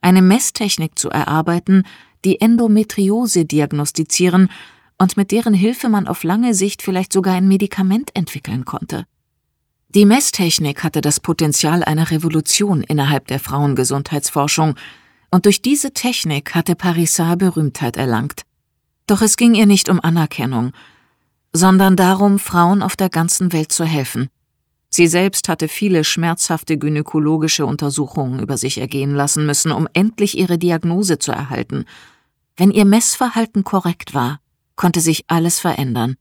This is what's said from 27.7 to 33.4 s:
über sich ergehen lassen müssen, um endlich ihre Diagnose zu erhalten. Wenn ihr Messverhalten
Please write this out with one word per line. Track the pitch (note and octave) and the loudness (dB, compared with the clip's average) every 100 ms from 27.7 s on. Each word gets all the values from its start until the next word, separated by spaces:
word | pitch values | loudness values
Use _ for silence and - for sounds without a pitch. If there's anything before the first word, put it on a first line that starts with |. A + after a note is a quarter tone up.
| D3 D3 C#3 C#3 - B2+ C3 | -2 -4 -4 -6 -4 -4 -4
über | A#2 C3 | -6 -4
sich | B2+ - | -4 -6
ergehen | B2 C#3 C#3 C#3+ | -6 -4 -2 -2
lassen | C#3+ - D3+ | -2 -2 -2
müssen, | C#3+ E3 | -2 -2
um | C#3+ D#3+ | -2 -2
endlich | - G#3 - G3+ - | 0 0 0 -2 0
ihre | F#3 E3+ | -2 0
Diagnose | F3 E3 E3+ F3 G3+ D#3+ | 0 0 -2 -2 0 -2
zu | - | -2
erhalten. | B2 C3+ B2 - C#3 - - - _ _ _ _ - | -6 -6 -8 -6 -8 -10 -16 -20 _ _ _ _ 2
Wenn | F#3 | 2
ihr | G3+ G3 | 4 4
Messverhalten | G#3+ - - B3+ A#3 | 4 2 -2 -2 -2